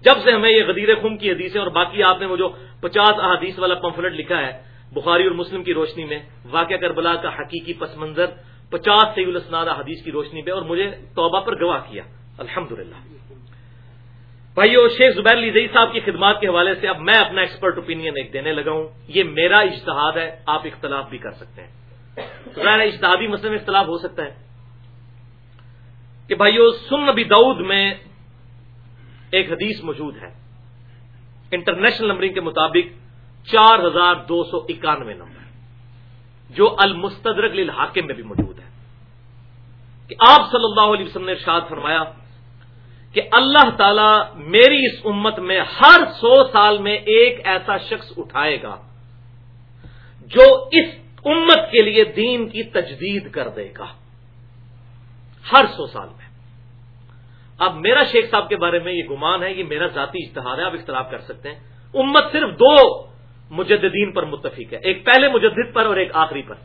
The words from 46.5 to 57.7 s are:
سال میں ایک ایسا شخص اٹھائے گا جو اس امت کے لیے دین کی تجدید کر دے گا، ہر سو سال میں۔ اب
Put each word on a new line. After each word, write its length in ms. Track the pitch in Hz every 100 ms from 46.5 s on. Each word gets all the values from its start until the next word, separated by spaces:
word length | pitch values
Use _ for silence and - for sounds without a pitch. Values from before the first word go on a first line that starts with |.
سال 260 | 214 208 208
میں 200 | 202 208 208
ایک 200 | 220 247 247
ایسا 340 | - 185 185 190
شخص 300 | - 220 - -
اٹھائے 400 | - - 151 135
گا 120 | 107 95 - - - - - - - - - - - - - - -
جو 120 | - 381 269 -
اس 160 | 330 330 - - - 285
امت 360 | 330 330 320 -
کے 100 | 226
لیے 220 | 214 214
دین 460 | 214 - 233 247 226
کی 140 | 220
تجدید 680 | 226 196 - 143 185 202 -
کر 160 | 151 120
دے 180 | 101 98 -
گا، 100 | 101 - - - - - - - - - - - - - - - -
ہر 200 | 262 247 -
سو 100 | 135
سال 220 | 110 95 -
میں۔ 100 | - - - - - - - - - - - - - -
اب 140 | -